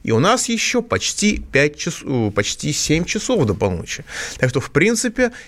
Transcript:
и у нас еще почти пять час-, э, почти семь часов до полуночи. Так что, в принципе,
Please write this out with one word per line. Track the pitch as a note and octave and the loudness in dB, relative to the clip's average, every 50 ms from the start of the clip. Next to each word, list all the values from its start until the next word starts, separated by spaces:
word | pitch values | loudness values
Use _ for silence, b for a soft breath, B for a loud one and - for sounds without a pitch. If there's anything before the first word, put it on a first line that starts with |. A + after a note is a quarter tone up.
| B | B
и | - | 0
у | A2+ A2+ | 2 4
нас | D3 G3+ B3 B3+ - - | 4 4 4 2 0 -2
еще | A3+ G#3+ - - - B3 | -2 -2 -2 0 0 0
почти | A3+ - G3+ - - - - - G#3 G#3 - | 0 0 -2 -2 -2 -2 -2 0 2 2 2
пять | - - - - C3+ C#3+ D3+ D3 | 0 -4 0 2 2 2 2 0
час-, | - - F3 - - - | -4 -6 -6 -6 -6 -6
э, | - C3+ B2 A2 G#2 G2 | -2 0 0 0 0 0
почти | G#2 G#2 - - - - D3 D3 | 0 -2 -2 -4 -4 -4 -4 -2
семь | - - - D3+ E3 E3+ | -2 0 0 0 0 0
часов | - - G#3+ - - B3+ G3+ C3+ | -2 -4 -4 -2 0 2 2 2
до | G#2 F#2 | 2 2
полуночи. | G2 G#2 G2 F#2 E2 F2 - - - - B B B B B B | 0 0 -2 -2 -2 -6 -8 -10 -10 -10 B B B B B B
Так | B C3 B2+ | B -2 0
что, | - C3+ | 0 -2
в | - - | -4 0
принципе, | - D3 F3 A3 A#3+ A3 - A#3+ A3 - B3+ A#3 B B B | 2 2 4 4 2 2 -2 -2 0 0 0 0 B B B